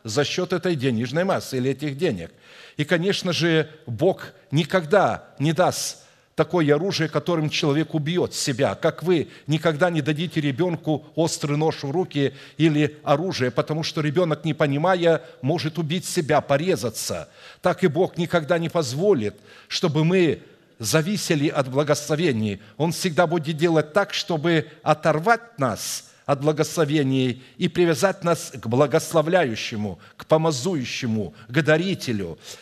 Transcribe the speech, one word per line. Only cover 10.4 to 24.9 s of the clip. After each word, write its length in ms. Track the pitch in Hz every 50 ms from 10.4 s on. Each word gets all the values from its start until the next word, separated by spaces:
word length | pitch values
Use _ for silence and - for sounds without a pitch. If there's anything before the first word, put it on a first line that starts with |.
ребенку 640 | 143 143 131 113 175 180 165 - - 156 151 135 - - -
острый 440 | 156 170 165 - - - 143 147
нож 260 | 147 156 160 156 - -
в 80 | 139
руки 420 | 139 175 180 - - 143 139 127 - - - - -
или 400 | - 156 165 147 147 151 147 151 - -
оружие, 480 | 147 147 143 180 190 - - 127 123
потому 320 | - - 147 - 156 160 156
что 180 | - - 165
ребенок, 420 | 151 151 131 185 180 165 151 - -
не 120 | 160 147
понимая, 680 | - 160 143 135 143 160 185 190 180 170 165 165 147 - - - - -
может 340 | 127 123 120 - 160 -
убить 280 | 175 165 135 165 185 -
себя, 360 | - - 180 160 127 151 -
порезаться. 880 | - - 139 139 170 185 175 123 107 117 - - - - 98 85 76 - - - - - - -
Так 220 | - 180 170 - 190
и 40 |
Бог 300 | 175 127 160 185 - -
никогда 400 | - 175 165 - 170 151 135 175
не 120 | 165 135 131
позволит, 640 | - 180 156 117 123 143 185 208 190 127 107 101 - - - - - - -
чтобы 360 | - - - - 175 135 156 156
мы 380 | 165 180 190 175 151 110 - - - - _ _ _ _ -
зависели 680 | 113 101 - 160 151 180 214 175 - - 175 147 139 170
от 200 | - 156 131 131
благословений. 920 | 127 139 151 139 - - - - 156 143 180 160 120 110 110 104 101 95 - - -
Он 160 | - 147 170 160
всегда 340 | - - 190 151 165 175
будет 300 | 160 165 180 139 156 165
делать 360 | 139 165 175 165 156 147 151 -
так, 180 | 202 196 196
чтобы 580 | - - - - 175 151 139 175 170 156 151 - - -
оторвать 800 | - 151